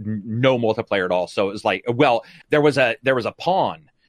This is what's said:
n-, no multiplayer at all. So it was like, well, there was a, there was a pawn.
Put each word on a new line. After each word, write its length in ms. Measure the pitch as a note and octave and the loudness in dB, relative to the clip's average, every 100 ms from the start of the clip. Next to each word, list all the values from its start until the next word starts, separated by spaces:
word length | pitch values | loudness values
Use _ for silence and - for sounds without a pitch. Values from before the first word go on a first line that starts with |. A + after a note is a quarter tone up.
n-, 180 | G#2+ G#2+ | -8 -8
no 340 | A2+ A2+ C3 B2 | -6 0 2 2
multiplayer 460 | A2 A2 - G2+ | 0 -2 -2 -2
at 80 | F2+ | 0
all. 160 | F2+ F2 | 0 -2
So 200 | - G2 | -2 -2
it 40 | |
was 120 | G2+ | -2
like, 200 | A2 F#2+ A#2+ | -2 -2 -2
well, 360 | A#2+ C#3+ A2+ - - _ | 2 2 2 -4 -20 _
there 100 | D3 | 2
was 160 | D3 C#3 | 2 2
a, 200 | B2 A2+ | 0 0
there 100 | C3 | -2
was 100 | B2+ G#2+ | 0 -2
a 40 | |
pawn. 560 | - E3+ F#3 A2+ D#2+ _ _ | -6 -2 -2 -2 -6 _ _